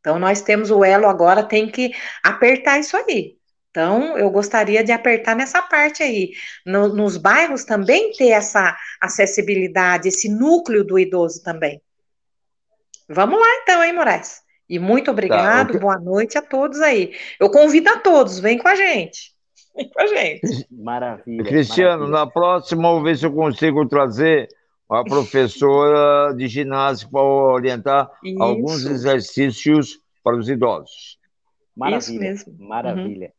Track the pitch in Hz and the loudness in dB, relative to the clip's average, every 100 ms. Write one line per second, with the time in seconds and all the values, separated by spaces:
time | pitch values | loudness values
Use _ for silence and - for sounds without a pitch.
0 | - 160 180 202 202 208 214 208 196 196 | -2 0 0 -2 0 -2 2 4 6 6
1 | 208 185 175 196 214 214 214 214 247 247 | 4 4 4 4 2 -2 -2 -4 -6 -6
2 | - - - 202 240 262 269 285 294 381 | -14 -2 0 4 4 4 2 0 0 -4
3 | - 269 151 _ _ _ _ - 165 214 | -2 -4 -4 _ _ _ _ -4 0 0
4 | 302 294 202 190 202 220 208 214 220 233 | -2 0 0 0 0 0 2 0 0 0
5 | 254 226 226 226 262 359 359 311 294 302 | 0 0 0 -4 -2 -2 0 0 0 0
6 | 294 220 185 - - - - 196 202 208 | -4 -2 -4 -8 -18 -18 -4 0 0 0
7 | 208 175 175 240 330 269 - 214 190 302 | -2 0 2 2 2 -2 -4 -4 2 2
8 | 440 - 254 214 202 208 185 156 - - | 2 2 4 4 2 0 0 -2 -14 -8
9 | 185 - 196 202 190 196 185 190 180 180 | -8 0 0 0 -2 -2 -2 0 0 0
10 | 180 185 220 208 277 339 339 214 196 185 | -2 -4 -4 -2 2 2 2 -2 2 0
11 | 185 185 170 165 - 165 156 147 _ _ | 0 0 -2 -4 -12 -6 -6 -6 _ _
12 | _ _ _ _ _ _ _ _ _ - | _ _ _ _ _ _ _ _ _ -20
13 | _ 156 208 381 453 508 494 349 330 349 | _ 0 2 4 4 2 2 2 2 0
14 | 285 175 - - _ _ _ 175 185 240 | 0 0 -4 -20 _ _ _ -6 0 0
15 | 277 214 190 107 101 233 254 202 196 190 | 0 -2 0 2 4 2 2 -2 -2 -2
16 | 170 190 220 294 294 262 285 277 311 240 | -2 -4 -2 -4 -4 -4 -4 0 0 0
17 | 180 - - - 202 285 302 294 339 453 | -2 -8 -20 0 4 6 6 6 4 2
18 | 415 320 220 185 196 240 349 381 392 277 | 4 4 4 0 -2 0 2 2 2 0
19 | 165 - - _ _ _ _ - - - | -6 -12 -20 _ _ _ _ -14 -12 -2
20 | 415 415 170 156 175 123 - 123 110 123 | 0 0 -2 -4 -6 -6 -10 -14 -10 -8
21 | 123 107 - 117 107 143 127 113 185 170 | -8 -10 -12 -8 -2 0 0 2 2 2
22 | 147 151 147 165 175 180 - 165 170 170 | -2 -2 -2 0 0 0 -2 -2 2 2
23 | 151 151 156 143 156 117 160 143 139 143 | 0 -2 -2 -2 -4 0 -2 0 0 0
24 | 135 110 160 156 117 _ _ _ _ 110 | 0 0 2 2 -2 _ _ _ _ -4
25 | 117 143 120 139 127 - 139 139 147 147 | -2 -2 0 0 0 0 2 4 4 4
26 | 147 143 143 127 127 113 139 135 139 123 | 4 4 0 -2 -8 -6 -6 -2 -2 -4
27 | 107 135 139 139 135 127 127 123 123 139 | -6 0 2 4 2 2 0 -4 -2 0
28 | 135 - 185 190 196 208 147 156 135 135 | -2 -8 -12 -4 -2 -2 -4 -6 -6 -4
29 | 127 135 101 - 139 113 - 151 135 - | -2 -2 -2 -4 -4 -2 2 2 0 -8
30 | _ _ - 120 113 135 120 90 71 - | _ _ -4 -4 -4 -2 -2 -4 -10 -20
31 | - - _ _ _ _ _ - - 233 | -20 -20 _ _ _ _ _ -10 -6 -6
32 | - - 190 202 - - 101 110 123 185 | -6 -10 -10 -10 -16 -20 -14 -10 -8 -8
33 | 185 98 92 | -10 -12 -16